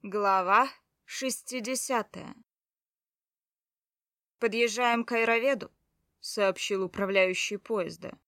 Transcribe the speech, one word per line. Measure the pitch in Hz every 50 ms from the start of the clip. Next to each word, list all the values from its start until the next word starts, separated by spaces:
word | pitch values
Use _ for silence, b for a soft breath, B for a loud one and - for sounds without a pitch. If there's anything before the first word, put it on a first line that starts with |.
| - 202
Глава | 185 208 202 196 190 190 180 180 196 226 262 269 - _ _ _ _ _ _
шестидесятая. | - - - 269 262 - - - - 247 254 208 240 262 254 - - 254 226 202 _ - 190 - - - - _ _ _ _ _ _ _ _ _ _ _ _ _ _ _ _ _ _ _ _ _ _ _ _ _ _ _ _ _ _ _ _ _ _ _ _ _ _ _ _
«Подъезжаем | 233 226 202 233 240 233 202 240 247 240 233 233
к | 233 -
Айроведу», | 247 226 226 226 226 233 233 277 277 202 - - _ _ _ _ _ _ _ _ _ _
сообщил | - - - 220 202 190 185 - - - 208 190 190
управляющий | 180 - 208 202 190 196 190 185 185 185 - - - 208
поезда. | 196 _ - 226 202 175 160 165 - - - - _ _